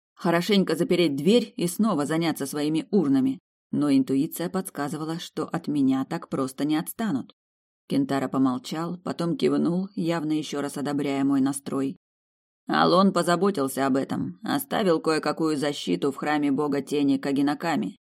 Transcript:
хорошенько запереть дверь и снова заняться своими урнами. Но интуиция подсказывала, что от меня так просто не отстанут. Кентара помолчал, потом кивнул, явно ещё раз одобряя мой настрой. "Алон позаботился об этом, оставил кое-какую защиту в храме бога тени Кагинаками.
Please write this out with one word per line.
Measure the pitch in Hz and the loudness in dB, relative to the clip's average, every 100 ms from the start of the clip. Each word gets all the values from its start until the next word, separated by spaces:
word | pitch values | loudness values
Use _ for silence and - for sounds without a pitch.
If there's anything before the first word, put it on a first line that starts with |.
| _ | _
хорошенько | - 185 170 175 196 180 160 | -4 0 2 2 2 2 2
запереть | 170 175 170 139 | 2 2 2 2
дверь | 151 240 214 - | 4 4 2 -4
и | 175 | -4
снова | - 220 160 | 0 0 0
заняться | 143 160 165 147 | 0 0 0 -2
своими | 139 147 147 156 - | -4 -4 -2 -2 0
урнами. | 202 147 135 131 135 _ _ _ | 2 4 4 2 -2 _ _ _
Но | 135 147 | 0 4
интуиция | 135 131 135 160 - 170 | 4 4 2 0 -2 -4
подсказывала, | 175 - - 143 156 156 165 | -4 -6 -6 -6 -6 -6 -8
что | - - 151 | -8 -8 -6
от | 160 - | -6 -4
меня | 147 135 135 | 0 2 2
так | 135 170 - | -2 -6 -6
просто | - 131 - 147 | -4 -4 -2 -2
не | 151 | -2
отстанут. | 170 - 220 139 - - _ _ _ _ - | -4 -6 -4 -4 -6 -16 _ _ _ _ -6
Кентара | 135 139 139 131 | -2 0 -2 -2
помолчал, | 135 131 127 - 151 170 180 | 0 0 0 -6 -8 -6 -8
потом | - 160 170 143 | -8 -4 -4 0
кивнул, | 147 143 147 175 190 | 0 2 0 0 -4
явно | - 165 170 151 | -4 -2 -2 0
ещё | 156 151 143 | -2 -4 -6
раз | 143 147 | -6 -6
одобряя | 135 147 143 139 | -4 -2 -2 0
мой | 139 139 | 2 2
настрой. | 135 139 - 135 135 - _ _ _ _ _ _ - | 2 -2 -6 -4 -4 -6 _ _ _ _ _ _ -4
"Алон | 151 165 170 196 | 2 4 6 4
позаботился | 175 170 175 196 - 135 131 135 | 4 2 2 2 0 -2 0 0
об | 135 | 0
этом, | 135 - - - | 0 -4 -6 -8
оставил | - 139 - - 196 160 | -4 -4 -2 -2 2 2
кое-какую | 160 156 151 147 160 151 | 2 0 0 0 0 0
защиту | 147 143 - 175 156 | -2 -4 -2 0 0
в | 131 | -2
храме | 147 151 143 | -2 0 2
бога | 135 147 139 | 0 0 -2
тени | 135 147 143 135 | -2 0 2 2
Кагинаками. | 143 139 143 147 170 143 143 - _ | 0 0 0 0 -2 -2 -4 -8 _